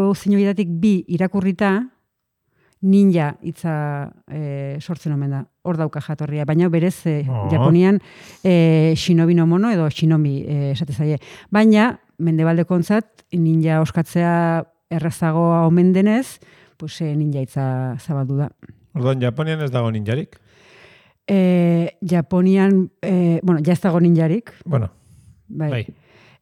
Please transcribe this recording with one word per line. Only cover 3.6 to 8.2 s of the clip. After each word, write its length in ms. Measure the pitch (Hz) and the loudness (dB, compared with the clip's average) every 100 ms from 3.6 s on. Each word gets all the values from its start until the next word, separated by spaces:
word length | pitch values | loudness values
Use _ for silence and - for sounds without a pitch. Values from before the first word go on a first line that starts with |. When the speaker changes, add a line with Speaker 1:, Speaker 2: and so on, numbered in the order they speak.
| 170 151 147 143 143 - | -6 -4 -4 -6 -10 -14
Speaker 1:
eh, 520 | - 147 147 139 139 143 | -16 -12 -8 -8 -8 -10
sortzen 340 | - 165 160 143 | -10 -8 -4 -4
omen 140 | 139 | -4
da. 100 | 139 - _ | -6 -8 _
Hor 140 | - 165 | -6 -4
dauka 240 | 156 151 | -4 -6
jatorria, 440 | - 151 147 151 | -8 -8 -6 -6
baina 240 | 147 156 180 | -2 0 2
berez, 300 | 165 175 - 170 | 2 0 -2 -4
eh, 180 | 147 143 | -4 -2
Speaker 2:
Oh. 220 | 123 98 | -4 -2
Speaker 1:
Japonian, 500 | 101 131 170 185 202 - - | 2 4 4 4 2 -2 -20